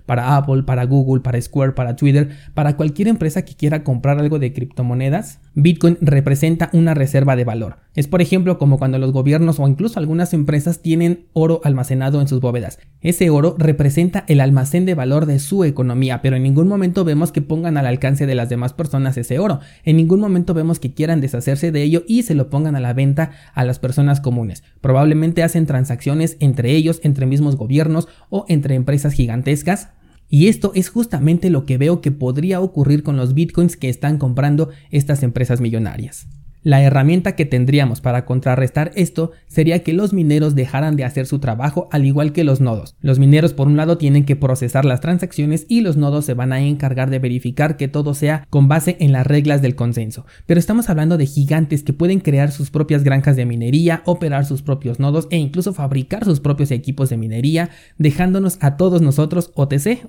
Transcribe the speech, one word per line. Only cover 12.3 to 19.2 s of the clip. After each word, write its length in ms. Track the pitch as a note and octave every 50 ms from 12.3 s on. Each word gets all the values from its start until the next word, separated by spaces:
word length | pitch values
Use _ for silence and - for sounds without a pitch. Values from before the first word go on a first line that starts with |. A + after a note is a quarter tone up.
| C3+ B2+
bóvedas. 380 | B2+ B2 A#2+ B2 A2 F2+ - - - - _ _
Ese 300 | - D#3+ E3+ - F#3+ E3+
oro 260 | D3+ D3 C#3+ E3+ F#3 -
representa 640 | D#3 D#3 D3+ C#3+ D3 C#3+ C#3 E3 E3+ F3+ F3 G3+ - -
el 120 | D#3 C#3
almacén 460 | C3 C3+ C#3 C3+ C3 C#3+ - F3 F#3
de 80 | F#3+ F#3
valor 320 | D#3 B2+ B2+ C#3 D3+ D#3+
de 120 | D3+ C#3+ C3+
su 260 | C#3 - G3 G3 F#3
economía, 580 | D3+ C#3+ C#3 C3 B2+ A#2+ B2+ C3+ C3 B2 A#2+ -
pero 140 | C3+ C3
en 80 | B2+ C3
ningún 240 | C3+ C3+ C#3+ E3 F#3+
momento 360 | G3+ G3 F#3+ F3+ F3 G3 F3+
vemos 280 | E3 D3+ D3 E3 E3 -
que 100 | E3+ D3
pongan 340 | C#3 D#3+ D#3 E3+ E3+ D#3
al 100 | C#3+ C#3
alcance 400 | B2 B2+ C3 - C3 C#3 C#3+ D3
de 80 | C#3 C3+
las 140 | B2 A#2+ B2
demás 240 | B2 A#2+ B2 B2+ -
personas 440 | - E3 D3 - C3+ C3+ C3+ C3
ese 220 | B2